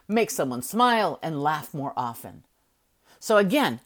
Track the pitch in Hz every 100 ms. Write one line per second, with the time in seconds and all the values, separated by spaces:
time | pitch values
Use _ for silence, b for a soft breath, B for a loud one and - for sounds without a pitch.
0 | - 214 214 - 139 123 123 208 247 226
1 | 190 143 160 151 147 156 147 143 135 -
2 | 123 117 104 82 _ _ _ _ _ _
3 | b b - 214 202 269 226 117